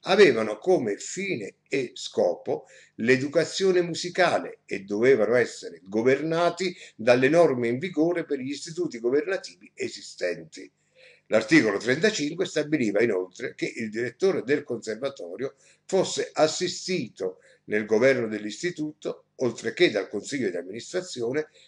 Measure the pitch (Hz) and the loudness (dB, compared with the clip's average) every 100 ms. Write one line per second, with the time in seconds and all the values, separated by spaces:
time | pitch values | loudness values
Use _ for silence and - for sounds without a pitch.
0 | - 196 180 113 107 107 180 180 113 101 | 2 6 8 6 0 -2 2 2 2 -4
1 | - 180 196 143 95 - _ 143 127 - | -8 -8 -6 -6 -8 -14 _ -4 -4 -8
2 | - - 104 82 - 135 - - - - | -8 0 0 0 -4 -6 -8 -20 -18 -4
3 | 113 131 143 160 156 - 190 180 175 156 | 2 2 2 0 0 0 2 2 2 -2
4 | 175 180 175 104 87 - - 101 98 101 | -4 2 2 2 -2 -12 -10 -10 -4 2
5 | 123 123 104 123 110 - 90 - - 107 | 4 6 4 2 2 -4 -16 -16 -6 0
6 | 120 139 156 160 175 165 185 180 - - | 2 2 2 0 0 0 -6 -8 -16 -2
7 | 110 123 135 165 165 123 117 123 185 156 | 4 6 6 6 6 4 0 -2 -2 0
8 | 165 170 156 139 131 139 170 165 160 120 | 2 0 -2 -4 -6 -10 -10 -6 -6 -2
9 | 117 143 156 190 - - - - - - | 0 0 0 -4 -8 -20 -20 -10 -10 -10
10 | - - 90 82 82 - 95 _ _ _ | -16 -6 -6 -6 -12 -18 -20 _ _ _
11 | - _ - 107 107 160 110 98 110 139 | -20 _ 0 0 4 4 4 2 0 0
12 | 208 214 147 165 180 156 151 151 110 98 | 0 0 -4 -4 -4 -4 -2 0 0 2
13 | 120 92 92 - 123 - - 127 110 107 | 2 0 -4 -8 -12 -8 -8 -6 -8 -6
14 | 120 - 190 143 107 143 - 117 110 107 | -6 -2 0 0 -2 -2 -2 -8 -6 -6
15 | 135 - 87 98 135 - _ _ - 190 | -8 -8 -14 -10 -10 -12 _ _ -2 0
16 | 143 - - - 156 - 175 - - 185 | 0 -2 -4 2 2 2 -6 -6 -4 -4
17 | 120 - 95 - _ _ - 107 104 107 | -4 -6 -8 -8 _ _ -4 -4 2 4
18 | 131 127 113 107 104 104 175 175 151 - | 4 4 0 -6 -8 -8 -8 -6 -8 -8
19 | - - _ - 123 113 113 - 107 101 | -10 -10 _ -4 -2 -2 -4 2 2 2
20 | 92 104 - 139 107 85 90 110 - 180 | -2 -6 -6 -4 -2 -4 -8 -12 -8 -8
21 | 180 123 117 143 151 _ | -8 -6 -4 -4 -6 _